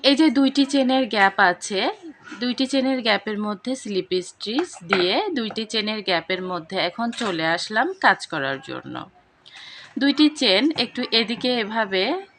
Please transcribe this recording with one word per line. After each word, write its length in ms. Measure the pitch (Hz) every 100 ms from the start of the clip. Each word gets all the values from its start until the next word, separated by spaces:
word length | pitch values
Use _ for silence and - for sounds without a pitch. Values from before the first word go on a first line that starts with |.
এই 140 | 269 277
যে 60 | 320
দুইটি 340 | 240 269 277 277
চেনের 380 | 277 254 262 254
গ্যাপ 220 | 220 196 196 190
আছে, 300 | 180 - 196 262 440 339 - - -
দুইটি 240 | 247 220 262
চেনের 320 | 277 262 262
গ্যাপের 360 | 226 202 - 208
মধ্যে 340 | 214 196 247 254
স্লিপ 280 | 214 190 185 185 175
স্টিচ 400 | - 202 247 349 - 170
দিয়ে 240 | 190 180 240 415 285
দুইটি 260 | 220 - 220
চেনের 280 | 220 214 214 190
গ্যাপের 340 | 170 160 185
মধ্যে 340 | 185 180 160 190 165
এখন 200 | 180 233 -
চলে 240 | 226 165 160 175
আসলাম 300 | - 214 302 381
কাজ 140 | 262 190 -
করার 260 | 156 135 135 135
জন্য। 260 | 127 - 127 - _ _ _ _ - - - - -
দুইটি 300 | 277 277 302 302
চেন 220 | 247 190 285 -
একটু 160 | 247 - 247
এদিকে 380 | 226 220 233 254 247
এভাবে 400 | 208 226 208 190 202 359 392